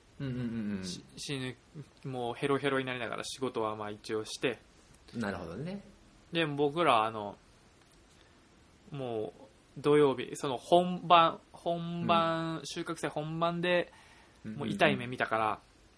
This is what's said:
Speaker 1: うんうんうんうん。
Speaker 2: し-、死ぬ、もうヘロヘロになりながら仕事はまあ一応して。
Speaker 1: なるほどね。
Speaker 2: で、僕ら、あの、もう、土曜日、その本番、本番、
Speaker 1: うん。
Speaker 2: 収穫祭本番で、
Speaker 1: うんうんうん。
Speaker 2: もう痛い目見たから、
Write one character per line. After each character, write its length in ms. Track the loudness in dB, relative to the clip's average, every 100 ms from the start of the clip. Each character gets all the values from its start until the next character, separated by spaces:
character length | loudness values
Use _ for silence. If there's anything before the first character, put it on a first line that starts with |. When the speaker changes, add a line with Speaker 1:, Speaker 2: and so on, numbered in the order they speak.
| _ -10
Speaker 1:
う 40 |
ん 20 | -6
う 40 |
ん 20 |
う 40 | -4
ん 420 | -4 -4 -4 -4
う 20 |
ん。 20 |
Speaker 2:
し-、 180 | -6 -10 -14 -14
死 220 | -8 -6
ぬ、 180 | -6 -10 _ -18 -18 -14
も 280 | -10 -6 -4
う 20 |
ヘ 120 | -2 0
ロ 120 | 2
ヘ 100 | 2
ロ 100 | 0
に 60 |
な 80 | -2
り 80 | -6
な 80 | -6
が 80 | -6
ら 80 |
仕 160 | -8 -6
事 220 | -4 -2
は 120 | -4
ま 120 | -4 -8
あ 40 |
一 240 | -10 -6
応 100 | -6
し 140 | -6 -4
て。 200 | -4 -4 -12 _ -20 -20 -14
Speaker 1:
な 160 | -8 -6
る 80 | -6
ほ 80 | -10
ど 100 | -10
ね。 240 | -10 -12 -14 -20 -20 -20 -6
Speaker 2:
で、 140 | -4 -2
僕 380 | 0 0 2
ら、 200 | 4 4
あ 60 | 2
の、 260 | -2 -8 -10 _ _ _ _ _ -20 _ -20 -20 _ _ _ _ _ -16
も 400 | -10 -6 -4 -6 -10
う、 60 | -20 _ _ -2
土 160 | 4 6
曜 180 | 6
日、 180 | 4 -6 -6
そ 120 | -4
の 100 | -4
本 420 | 4 6 6 -2
番、 340 | 6 8 8 2 -14
本 540 | -10 -6 -4 -4 -4 2
番、 500 | 2 2 -2 -4 -6
Speaker 1:
う 20 |
ん。 20 |
Speaker 2:
収 180 | -8 -8
穫 140 | -6 0
祭 120 | 0
本 300 | 0 -6 0
番 200 | 0 2
で、 320 | 2 2 0 -8 -20 -20 -20 -16
Speaker 1:
う 40 | -12
ん 20 |
う 20 |
ん 20 |
う 20 | -6
ん。 20 |
Speaker 2:
も 40 | -4
う 20 |
痛 200 | 4 4
い 80 | 4
目 100 | -4
見 100 | -4
た 100 | 0
か 120 | 2
ら、 200 | 0 -2 -10 _ _